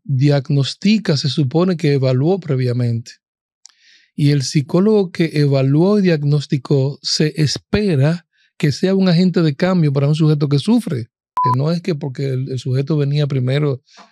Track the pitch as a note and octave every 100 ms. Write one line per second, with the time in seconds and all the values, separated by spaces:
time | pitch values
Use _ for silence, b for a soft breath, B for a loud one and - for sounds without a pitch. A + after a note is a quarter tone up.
0 | - C3+ C#3+ C#3+ C3 C#3+ C3+ - G3 G#3+
1 | - C#3 D3 B2+ C3+ D3+ F#3 E3 D#3 C#3+
2 | C3 B2+ D3+ F#3+ D#3+ C3 B2+ B2 A#2+ A#2
3 | A#2 - _ _ _ _ - b b b
4 | b - C#3+ D3 C3 D#3 C3 F3 G#3 G#3+
5 | F3+ - E3 D3+ C#3+ C3+ C3+ D3 F3+ G#3+
6 | F#3 D#3 C#3+ D3 C#3 C#3+ - C#3+ C3+ -
7 | - - D#3 - D3+ - _ G3+ G#3+ C#3+
8 | C#3+ E3+ _ _ _ _ D3+ B2+ F3+ F#3+
9 | F#3+ E3+ F#3 F3 D#3+ C#3 F#3 F#3 D3+ C#3
10 | C#3+ D#3 D#3 D3+ D3 C#3+ - A#3+ - C3
11 | A#2 _ _ - G3+ B2+ D3 E3+ F3 C#3+
12 | C#3+ B2+ C3+ B2+ C3 C3 C3+ B2+ C#3 D#3
13 | C#3 D3 C#3+ C#3 B2+ C3+ D3+ C3 B B
14 | B